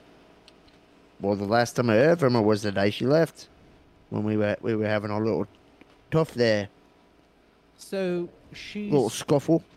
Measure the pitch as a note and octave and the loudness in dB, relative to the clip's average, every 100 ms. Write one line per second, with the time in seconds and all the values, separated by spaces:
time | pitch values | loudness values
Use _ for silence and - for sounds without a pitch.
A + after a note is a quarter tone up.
0 | - - - _ - - _ _ _ _ | -20 -20 -20 _ -20 -20 _ _ _ _
1 | _ - G2 G2+ G2+ A#2 A#2+ - A#2+ G#2+ | _ -8 -4 -2 0 0 0 0 2 4
2 | D3+ E3+ C3+ A#2+ G#2+ G#2+ G#2 G2 G2+ - | 4 4 2 2 2 2 -2 0 -2 0
3 | B2 D#3 D#3+ - - _ - - _ _ | 0 2 0 -4 -20 _ -20 -20 _ _
4 | - G#2+ G#2+ G#2+ G#2 G2 A#2 A2 G#2+ G#2+ | -10 -6 -2 0 0 -2 -4 -2 0 -2
5 | G#2 G#2 A2 E2 G#2 - _ _ - _ | -2 -4 -2 -2 -4 -12 _ _ -20 _
6 | - D#3+ D#3+ A#2+ A#2 G#2 G2 _ _ _ | -4 -2 -2 0 0 0 -2 _ _ _
7 | _ _ _ _ _ _ _ - - G3 | _ _ _ _ _ _ _ -20 -10 -4
8 | F#3 F3 F3 - - - - G#3 G#3 C#3+ | -2 -2 -6 -12 -20 -20 -14 -10 0 2
9 | A2+ - - C#3+ - D#3+ - | 2 -2 0 0 4 0 0